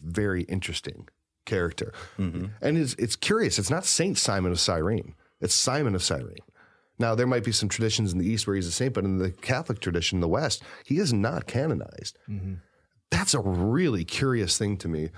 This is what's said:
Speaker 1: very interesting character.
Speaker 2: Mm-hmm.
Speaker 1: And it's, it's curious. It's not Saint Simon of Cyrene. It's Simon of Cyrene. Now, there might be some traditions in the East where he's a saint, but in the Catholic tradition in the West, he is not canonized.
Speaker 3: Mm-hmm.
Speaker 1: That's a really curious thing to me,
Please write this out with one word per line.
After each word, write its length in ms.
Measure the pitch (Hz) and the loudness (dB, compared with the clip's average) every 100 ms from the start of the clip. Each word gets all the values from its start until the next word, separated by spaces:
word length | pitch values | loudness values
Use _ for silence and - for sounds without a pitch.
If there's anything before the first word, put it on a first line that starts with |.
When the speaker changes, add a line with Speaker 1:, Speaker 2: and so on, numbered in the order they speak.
Speaker 1:
very 400 | 80 90 104 92 | -6 -2 0 0
interesting 640 | - 92 - 76 - - - _ _ _ - | -2 -4 -4 -6 -8 -12 -18 _ _ _ -4
character. 480 | 92 85 - - - - - | 0 0 -2 -8 -10 -12 -4
Speaker 2:
Mm-hmm. 260 | 95 85 92 107 | -4 -4 -6 -4
Speaker 1:
And 160 | - 165 | 0 2
it's, 160 | 139 - | 0 -2
it's 200 | 113 - | -4 -2
curious. 420 | - 214 160 - | 0 2 2 0
It's 100 | 101 | 0
not 160 | 160 - | 0 2
Saint 320 | - 185 190 | 2 2 2
Simon 340 | - 98 92 | 2 2 2
of 80 | 87 | 2
Cyrene. 560 | - 85 82 107 - - _ _ | 2 2 2 0 -4 -14 _ _
It's 120 | 95 | 0
Simon 420 | - - 143 131 92 | 2 2 2 2 0
of 80 | |
Cyrene. 340 | - 76 60 - - _ - _ _ - | 0 -2 -4 -14 -20 _ -20 _ _ -2
Now, 160 | 117 113 | 0 2
there 120 | 123 | 2
might 160 | 123 | 2
be 80 | 113 | 2
some 160 | 107 104 | 0 0
traditions 440 | - 110 110 104 | 0 0 2 2
in 60 | 90 | 2
the 60 | 90 | 0
East 200 | 113 - | 0 0
where 80 | 98 | 0
he's 120 | 85 | -2
a 40 | |
saint, 220 | - 131 | -2 0
but 100 | 110 | 0
in 140 | 98 95 | 0 2
the 140 | 92 | 0
Catholic 480 | - - 131 165 107 | -2 -2 -2 -2 -4
tradition 380 | 95 87 - 95 | -2 0 0 0
in 40 | |
the 60 | 85 | 2
West, 340 | 104 151 - - - - | 2 0 -4 -8 -14 -2
he 120 | 147 | 0
is 160 | 185 | 2
not 320 | 110 110 165 - | 2 0 -2 -4
canonized. 720 | 120 156 90 - - - - - | -2 0 -2 -6 -12 -14 -14 -10
Speaker 3:
Mm-hmm. 260 | 101 95 90 - _ _ _ _ | -8 -8 -10 -14 _ _ _ _
Speaker 1:
That's 220 | 170 190 | 0 2
a 60 | 123 | 2
really 640 | 98 90 98 139 175 104 82 | 2 2 4 4 2 2 -2
curious 520 | - 135 120 90 - | 0 2 2 2 0
thing 200 | 104 95 | 0 -2
to 100 | 85 | -2
me, 220 | 78 78 | -2 -4